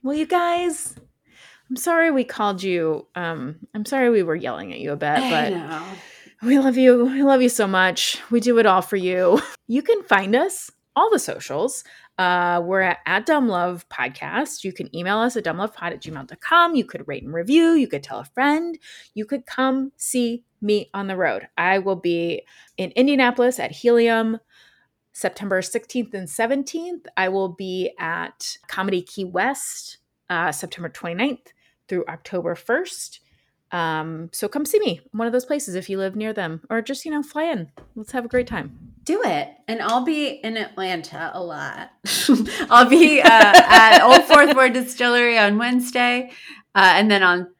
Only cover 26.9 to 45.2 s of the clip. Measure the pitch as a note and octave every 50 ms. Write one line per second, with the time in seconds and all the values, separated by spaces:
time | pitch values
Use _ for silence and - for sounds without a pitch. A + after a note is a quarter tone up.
26.9 | F4+ - _ - _ - F#3+ F#3 F#3+ G3 F#3+ F#3 F3 _ G3 F#3 F#3 F#3 F#3 F3+
27.9 | - - - D#3+ E3+ E3+ E3+ - - _ - - - - _ - - - F#3+ G3
28.9 | F#3+ F3+ F3+ _ - - F#3+ F3+ F3 F3+ G3 B3+ C#4 - - - - - - -
29.9 | - _ _ _ _ _ _ _ F3+ E3+ E3+ F3 C#3+ - - E3+ - - E3+ D#3
30.9 | - - - F3 E3+ F3+ A#3 C#4+ C4 - _ _ _ _ _ _ _ _ _ _
31.9 | F#3+ F3+ E3 - E3 E3 _ - - F3+ E3 E3 E3+ E3+ - - A#3 D4+ F#4 F4+
32.9 | - - - - - - _ _ _ _ _ _ _ _ _ _ - F3 E3 D#3+
33.9 | D#3+ D#3 D#3 D#3+ D#3+ D#3+ E3 E3+ - - - G#3 - C#4+ D4 D4 - G#4 G#4+ C4+
34.9 | F3 - _ _ - G#3+ A#3 A#3 A3+ B3+ B3 - D4+ D4 C#4+ - F3+ F#3 F#3 -
35.9 | G3 F#3+ F#3+ F#3+ F#3+ G#3+ G#3+ A3 A3 G#3+ F#3 D#3+ D#3+ D#3+ _ _ A3 A3+ A3 -
36.9 | C#4 C4+ - D#4+ D4+ D4 C#4+ D4 - D4 D#4 E4+ D#4 G#3+ E3 D3 _ - - _
37.9 | _ A3 G#3+ - - B3+ A#3+ A#3 - B3 B3 B3 A3+ F#3 C#3+ D3 - - - -
38.9 | - _ _ - D#4+ G#4 B4+ B3+ E3+ D3 - - - _ _ - A3+ A3+ - G3
39.9 | A#3 B3 B3 E4 D#4 D4+ D4 C4 - - - A3 A3+ A3+ G3+ - - - F#3+ F#3
40.9 | F#3 E3+ D#3+ - D#3 D3 E3 D#3+ - F#3 F3+ E3+ D#3 D3 D3 C3+ - - - -
41.9 | _ _ _ G3+ - - - - C4+ - A3 - - - E4+ - - A#3+ B3 A#3+
42.9 | C4 E4+ F4 D4+ D4+ C#4 - - A3+ A3+ A3 - - F4+ F4 - - - - A3
43.9 | F4 F4 - A#3+ B3+ - D4+ - D#4+ D4 C#4+ D4 D4 C4 C4 C4 A3+ B3+ B3+ B3+
44.9 | - - B3 B3 A#3+ A#3+